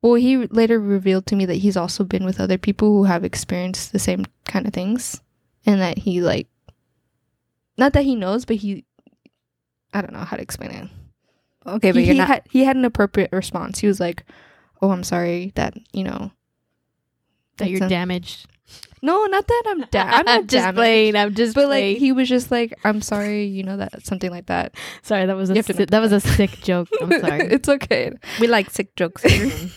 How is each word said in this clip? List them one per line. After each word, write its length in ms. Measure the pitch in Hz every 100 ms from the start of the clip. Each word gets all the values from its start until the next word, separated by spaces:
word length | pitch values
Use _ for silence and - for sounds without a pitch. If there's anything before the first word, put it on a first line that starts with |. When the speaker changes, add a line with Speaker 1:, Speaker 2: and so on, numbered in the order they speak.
Speaker 1:
Well, 100 | 233
he 320 | 240 247 262 233
later 320 | 220 226 233
revealed 460 | 202 196 190 190 190
to 80 | 202
me 100 | 185
that 100 | 175
he's 220 | 196 190
also 260 | 175 -
been 200 | 190 190
with 160 | 190 185
other 200 | 190 185
people 300 | - 196 214
who 140 | 208 196
have 180 | 175
experienced 680 | 185 - - 180 180 185 -
the 60 | 202
same 260 | - 180 190 _ -
kind 220 | 196 202
of 60 |
things. 480 | 190 185 240 - - _ _ _ _ -
And 160 | 202
that 160 | 185 -
he, 240 | - 180
like, 280 | 175 - - _ _ _ _ _ _ _ _ _ _ _ _ -
not 140 | 269
that 100 | 285 277
he 100 | 240
knows, 300 | 185 214 247
but 120 | 226
he, 280 | 202 196 _ _ _ _ _ _ _ _ _ _ _
I 100 | 196
don't 120 | -
know 60 | -
how 160 | 160 -
to 60 |
explain 260 | - - -
it. 200 | - 190 - - _ _ _ _ _ 170
Speaker 2:
Okay, 260 | 202 190
but 80 | 247
Speaker 1:
He, 40 | 247
Speaker 2:
you're 80 |
Speaker 1:
he 60 | 277
Speaker 2:
not 80 | 277
Speaker 1:
had, 160 | 269 -
he 120 | 254
had 120 | 269 262
an 100 | 247
appropriate 460 | - 202 - 180
response. 480 | 185 185 180 165 190
He 80 | 208
was 120 | 196
like, 240 | 175 175 _ - _ _ _ _
"Oh, 60 | 196
I'm 120 | 185
sorry 480 | 180 175 175 175 185 -
that, 200 | - - _
you 100 | -
know, 280 | 190 - 202 _ _ _ _ _ _ _ _ _ _ _ _ -
Speaker 3:
That 120 | 196
you're 100 | 185
Speaker 1:
that's 120 | 190
a-" 40 | 180
Speaker 3:
damaged. 520 | 180 180 175 - - _ _ - - _
Speaker 1:
No, 220 | 262 370 427
not 220 | 392 403
that 160 | 480 453
I'm 140 | 370 240
da-, 80 | 208
Speaker 3:
<laughs> 20 |
Speaker 1:
I'm 240 | 190 240 233
not 140 | 233
Speaker 3:
I'm 80 | 208
just 160 | 254
Speaker 1:
damaged. 120 | 185 190
Speaker 3:
playing. 380 | 233 226 214 208
I'm 200 | 208 208
just 180 | 233
Speaker 1:
But, 140 | 240 285
like, 140 | 269
Speaker 3:
playing. 180 | 196 214
Speaker 1:
he 120 | 269
was 140 | 262 254
just 200 | 254 247
like, 240 | 240 233 -
"I'm 160 | 220 214
sorry," 440 | - 208 208 208 202
you 160 | 190
know, 160 | 190 196
that, 260 | 196 - -
something 260 | 190 185
like 160 | 175 -
that. 260 | 180 - - - -
Speaker 3:
Sorry, 240 | - 214 185
that 80 | 190
was 160 | 190
a 20 |
Speaker 1:
You 40 | 196
have 80 | 240
to 60 |
Speaker 3:
si-, 60 | 180
Speaker 1:
know 60 | 196
Speaker 3:
that 140 | 214
was 120 | 220
a 60 | 202
Speaker 1:
that. 160 | - -
Speaker 3:
sick 260 | 196 -
joke. 240 | - 180 175 440
I'm 120 | -
Speaker 1:
<laughs> 80 | 320
Speaker 3:
sorry. 240 | - - 339
Speaker 1:
It's 240 | 262 -
okay. 420 | 277 - - - - - -
Speaker 2:
We 80 | 233
like 240 | 233 190
sick 240 | - 196 -
jokes 260 | - -
here. 300 | - - 214 - 175